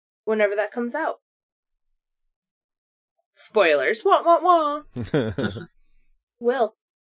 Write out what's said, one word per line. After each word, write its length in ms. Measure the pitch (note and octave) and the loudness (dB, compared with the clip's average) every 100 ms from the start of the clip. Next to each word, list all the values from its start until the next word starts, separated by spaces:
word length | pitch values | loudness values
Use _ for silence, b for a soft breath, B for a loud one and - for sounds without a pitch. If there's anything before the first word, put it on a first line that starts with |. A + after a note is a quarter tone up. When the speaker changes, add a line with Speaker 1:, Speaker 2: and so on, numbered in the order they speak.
| _ _ - | _ _ -4
Speaker 1:
whenever 300 | G#3+ G3+ G3+ | 0 0 0
that 160 | G#3 | -4
comes 240 | A#3+ A#3+ D4 | -4 -6 -4
out. 220 | D#4 - _ _ _ _ _ _ _ _ _ _ _ _ _ _ _ _ _ _ _ _ _ | -6 -6 _ _ _ _ _ _ _ _ _ _ _ _ _ _ _ _ _ _ _ _ _
Spoilers. 720 | - - G#3+ E3+ D3 C#3 A3 G4 | -8 -2 2 4 4 0 0 2
Wah, 160 | F4 | 2
wah, 160 | D#4+ E4 | 4 2
wah. 400 | F4 E4+ D4 D4 - B2 | 4 2 2 -6 -10 -12
Speaker 2:
<laughs> 540 | A2 D3+ A2 B2 G#2+ G2+ E3+ _ _ _ _ _ _ - | -4 -2 -2 -4 -6 -8 -16 _ _ _ _ _ _ -6
Speaker 1:
Will, 360 | A#3+ C4+ G#3+ _ _ _ _ | -2 0 -2 _ _ _ _